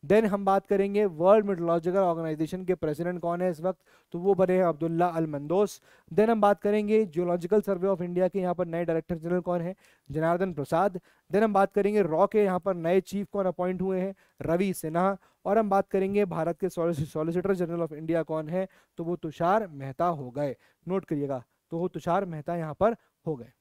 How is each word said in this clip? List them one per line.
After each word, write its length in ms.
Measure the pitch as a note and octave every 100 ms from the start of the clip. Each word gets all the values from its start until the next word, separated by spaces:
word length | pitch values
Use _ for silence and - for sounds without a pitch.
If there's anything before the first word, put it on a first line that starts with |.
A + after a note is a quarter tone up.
| C#3+
Then 200 | G3+ A3
हम 200 | G3+ G3
बात 220 | G3 -
करेंगे 380 | G3+ G3+ G3+ G#3
वर्ल्ड 400 | D#3 F3 A3 G3+
मेट्रोलॉजिकल 520 | F#3+ E3+ E3+ E3 F#3
ऑर्गेनाइजेशन 680 | F#3 E3 D#3+ D#3 D#3+ F#3 F#3
के 100 | F3+
प्रेसिडेंट 440 | D#3 D3 E3+ F3+
कौन 220 | E3+ F3
है 100 | F#3
इस 100 | D#3
वक्त, 180 | F3 F#3 _ _ _
तो 80 | F3
वो 140 | F#3
बने 240 | F#3+ F#3 F#3
हैं 60 |
अब्दुल्ला 440 | F3+ D3+ E3 E3 F3
अल 200 | E3 D#3+
मंदोस। 540 | D3 D3 F3 G3+ - _ _ _
Then 160 | D#3+ A3
हम 120 | A3+
बात 200 | G3+ G3+
करेंगे 440 | G3+ G#3 G#3 A3 A3
जियोलॉजिकल 560 | D3+ F3+ F3 E3+ G#3+
सर्वे 260 | G3+ F#3+ F#3+
of 140 | F#3+
इंडिया 260 | F3 F3 F3+
के 120 | G3
यहाँ 160 | F3+ F3
पर 100 | F3
नए 200 | E3 E3+
डायरेक्टर 320 | E3 D#3+ F3
जनरल 220 | D#3+ F3+
कौन 220 | E3+ F3
है, 140 | E3+ F#3+ _ _ _
जनार्दन 420 | C#3 D#3+ F3 F#3+
प्रसाद। 480 | D3+ C#3 E3 G3 F3+ _ _ _
Then 120 | F#3+
हम 100 | A3
बात 200 | G3 G3
करेंगे 280 | - G3+ G#3
रॉ 260 | F3 D#3 G3
के 160 | A3
यहाँ 160 | G3+ F3+
पर 160 | F#3+ F3+
नए 260 | E3 F#3+
चीफ 260 | F#3 G3 G3+
कौन 140 | G3+ F#3
अपॉइंट 360 | F3 F3+ F#3
हुए 180 | F#3+ F#3
हैं, 160 | F#3 F#3+ _ _
रवि 320 | C#3 E3+ G3
सिन्हा। 440 | F3+ D#3+ E3 F#3+ G3 _ _ -
और 120 | G#3
हम 120 | G#3+
बात 200 | G3 G3
करेंगे 360 | G3 F#3+ G3+ G3+
भारत 340 | E3 D#3+ E3+
के 100 | F#3
सॉलिस-, 360 | F3 E3+ E3 D3+
सॉलिसिटर 500 | D#3+ D#3+ E3+ F3 F#3+
जनरल 240 | E3+ E3+
of 140 | E3
इंडिया 300 | D3+ D#3+ E3+
कौन 260 | D#3 D#3 D#3
है, 180 | F3+ F#3+ _ _ -
तो 60 |
वो 120 | E3 F3
तुषार 520 | E3 C#3+ E3+ G#3 G3+
मेहता 380 | D3 C3+ C3 E3+
हो 260 | D#3+ B2+
गए, 240 | B2 D3 B2 _ _ -
नोट 180 | F#3+ F3+
करिएगा, 380 | D3+ C#3+ C3 A#2 _ _
तो 60 | E3
वो 100 | F3+
तुषार 380 | F3 F3 F3 G3
मेहता 300 | D#3+ D3 E3+
यहाँ 180 | D#3+ D3
पर 160 | G3+ A#3+ _ _ -
हो 80 | D3
गए। 160 | A2+ _